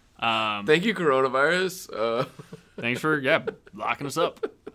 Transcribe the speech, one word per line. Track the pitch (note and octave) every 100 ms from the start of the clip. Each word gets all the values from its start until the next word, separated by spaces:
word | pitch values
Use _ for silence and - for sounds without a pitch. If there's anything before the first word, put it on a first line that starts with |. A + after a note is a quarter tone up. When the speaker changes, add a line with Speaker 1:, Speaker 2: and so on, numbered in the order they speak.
| _ -
Speaker 1:
Um, | A#2 A2+ G#2+ G#2 G2+
Speaker 2:
Thank | D3+
you, | G#3
coronavirus. | F#3 E3 C3 C3 B2+ C#3+ F3+ F#3 F3 - -
Uh, | A2+ A#2 C3 - -
<laughs> | - - -
Speaker 1:
thanks | A#2+ B2
for, | D#3 D3+
yeah, | C3 D#3 D3 - -
locking | G#2 G#2+ A#2+ C#3
us | C#3+
up. | E3+ - C#3 - -